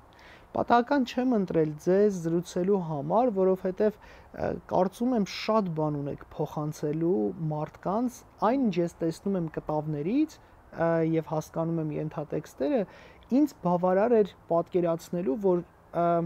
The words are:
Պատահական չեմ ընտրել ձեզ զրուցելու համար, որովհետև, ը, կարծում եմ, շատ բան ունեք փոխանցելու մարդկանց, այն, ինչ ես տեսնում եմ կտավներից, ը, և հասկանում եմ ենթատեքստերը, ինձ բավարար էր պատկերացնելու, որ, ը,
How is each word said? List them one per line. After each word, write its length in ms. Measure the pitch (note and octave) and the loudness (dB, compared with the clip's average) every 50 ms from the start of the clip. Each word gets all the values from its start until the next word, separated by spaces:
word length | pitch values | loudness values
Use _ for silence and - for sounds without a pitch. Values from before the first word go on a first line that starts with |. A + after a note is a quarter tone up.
| - - - - - - - - - - | -20 -20 -20 -20 -20 -20 -20 -20 -20 -8
Պատահական 560 | - - - - A#3 A#3+ A#3+ - C#4+ D4 B3 | -4 -4 2 4 4 4 4 2 0 0 0
չեմ 280 | - - - B3 C4 B3 | 0 -2 -2 0 0 2
ընտրել 380 | G#3+ F#3+ E3+ E3+ E3 D#3 D#3 D3+ | 0 0 2 2 2 2 0 -2
ձեզ 420 | D3+ - F3 F3+ G3 G#3 G#3+ G3 F#3 | -2 0 2 4 4 4 2 2 0
զրուցելու 640 | D#3+ E3 E3 F3 E3+ - - F#3 F3+ F#3 G#3 G3 | -2 -2 -2 -2 -2 -4 -4 -2 0 2 0 0
համար, 520 | F3 D#3+ D#3+ C#3+ C#3 D3+ F3 G#3+ B3 B3+ | 0 -4 -6 -6 -4 0 2 2 2 2
որովհետև, 680 | G3+ F#3+ F#3 F#3 F#3+ F#3 - F#3+ F3+ - G#3+ G#3+ G3+ - - - - - - - - | 2 2 2 2 2 2 -2 -4 -2 0 0 0 0 -2 -10 -20 -20 -20 -20 -18 -8
ը, 160 | - D#2+ - - - | -4 -4 -4 -4 -4
կարծում 540 | - - - E3+ F3+ F#3+ - - A#3 B3 C4 | -6 -2 0 2 2 0 0 -2 -2 0 0
եմ, 100 | A3+ G3 - | 0 0 -2
շատ 440 | - - - - A3 A3 G#3 F3+ | -4 -6 -2 0 2 2 0 0
բան 260 | D#3+ D#3 D#3 D3+ D3+ D3 | -2 -2 -2 -2 -2 -4
ունեք 260 | C#3+ C#3+ - - - - | -4 -6 -8 -8 -12 -12
փոխանցելու 920 | - - D#3 - - E3 D3+ D3+ D3 - - D3 D3 D#3 E3 E3+ F#3 G#3+ G#3 G3+ F#3 F#3 D#3+ | -6 -6 -6 -4 -4 -4 -6 -6 -6 -4 -4 -4 -2 0 0 0 0 0 0 -2 -4 -4 -4
մարդկանց, 760 | D#3 D3+ D3+ D3+ D3+ - - - E3+ F#3 A3 B3+ B3 - - - - - - | -4 -4 -4 -6 -8 -10 -8 -4 -2 -2 0 -2 -2 -4 -8 -16 -20 -6 0
այն, 260 | F3+ G#3 A#3+ C#4+ C4 | 0 2 2 2 2
ինչ 120 | A3 E3+ | 0 0
ես 200 | F3 E3+ E3+ - | 0 -2 -2 -2
տեսնում 420 | - E3+ E3 D#3+ - - G3+ G3 F#3 | -4 -4 -4 -4 -4 -4 -2 -2 -2
եմ 120 | E3+ D#3 | -2 -4
կտավներից, 880 | - D#3 - - D#3 D3+ D3+ D#3 D3+ C#3+ D3 F3 A3+ C#4+ D#4 D4+ - - | -6 -8 -6 -4 -4 -2 -2 -2 -4 -4 -2 0 0 0 0 -2 -4 -10
ը, 500 | - - - - - - - - E3 E3 E3 E3 E3 | -20 -20 -20 -20 -20 -16 -4 -2 0 2 2 2 2
և 240 | D#3+ D#3+ D#3+ D#3+ - | 2 2 0 -2 -2
հասկանում 520 | D#3+ D#3 D3+ - - E3 E3 E3 E3 E3 | -4 -6 -6 -6 -6 -4 -4 -2 -2 -2
եմ 100 | D#3 D#3 | -2 -4
ենթատեքստերը, 920 | D3 D3+ D#3 D#3 - - D3 C#3+ - D#3+ D#3 - - - - C#4+ D4 B3 F#3+ - - - - - - - - - | -4 -4 -6 -6 -6 -8 -8 -6 -6 -6 -6 -8 -6 -4 -2 0 0 0 -2 -4 -8 -16 -20 -20 -20 -20 -6 0
ինձ 240 | A3+ C4+ D4+ C#4 - - | 2 2 2 2 0 -2
բավարար 580 | - F3 F3+ F3 F3 F#3 F#3 F#3+ G#3 A#3+ A#3+ | 0 0 0 2 2 2 4 4 4 4 4
էր 180 | A3 G#3+ F#3 - - - | 4 4 2 -2 -10 -6
պատկերացնելու, 920 | - E3+ E3+ E3+ - - F#3 F3 E3+ E3 E3 - - - F3 F3+ A3+ C4+ A#3 | 0 0 0 0 0 0 0 2 2 0 -2 -4 -6 -6 -4 -2 -2 -2 0
որ, 240 | G3 G3 F3+ F3 E3+ - - - - - | 2 2 2 0 -2 -6 -14 -20 -20 -6
ը, 160 | - E3+ E3+ E3+ E3+ E3+ E3+ | -4 0 0 2 2 2 0